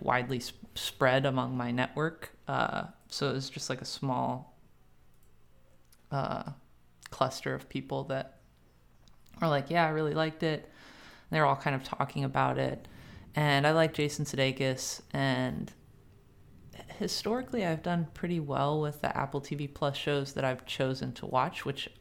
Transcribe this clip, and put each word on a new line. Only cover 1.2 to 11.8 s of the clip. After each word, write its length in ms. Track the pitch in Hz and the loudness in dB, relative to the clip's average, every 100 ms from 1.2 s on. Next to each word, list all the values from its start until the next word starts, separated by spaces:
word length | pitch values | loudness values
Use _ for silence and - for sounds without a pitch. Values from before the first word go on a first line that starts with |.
| 139 | 4
among 300 | 131 123 127 | 2 0 -2
my 140 | 120 | -2
network. 600 | 120 127 - 160 160 - - - | 0 0 0 -2 -2 -14 -14 -4
Uh, 380 | 131 120 - - - - | 0 0 -2 -6 -10 -10
so 220 | - 139 | -2 0
it 20 | |
was 140 | 131 135 | 0 -4
just, 220 | - - | -6 -6
like, 100 | 127 | -6
a 40 | |
small, 720 | - - 139 123 127 127 147 - - - - - - - - - - - - - - - - | -6 -6 -4 -2 -2 -4 -8 -20 -20 -20 -20 -20 -20 -20 -20 -20 -20 -20 -20 -20 -20 -20 -6
uh, 400 | 139 - - - 139 - - - - - | -2 -2 -4 -6 -12 -16 -20 -20 -20 -8
cluster 440 | - 131 - 135 | 0 0 0 -4
of 140 | 135 - | -6 -6
people 340 | 139 135 135 | -8 -4 -4
that 360 | 139 135 - - - _ - - - - - - - - | -4 -4 -6 -12 -20 _ -20 -20 -20 -20 -20 -20 -16 0
are 80 | 165 | 2
like, 220 | 143 135 | 2 2
"Yeah, 160 | 170 160 | 4 4
I 40 | |
really 240 | 156 151 | 4 2
liked 280 | 143 160 156 | 2 0 2
it." 200 | 165 151 | 0 0
And 760 | - - - - - - - 160 | -6 -20 -20 -20 -20 -20 -2 4
they're 100 | 143 | 4
all 80 | |
kind 220 | 139 151 | 4 2
of 80 | 135 | -2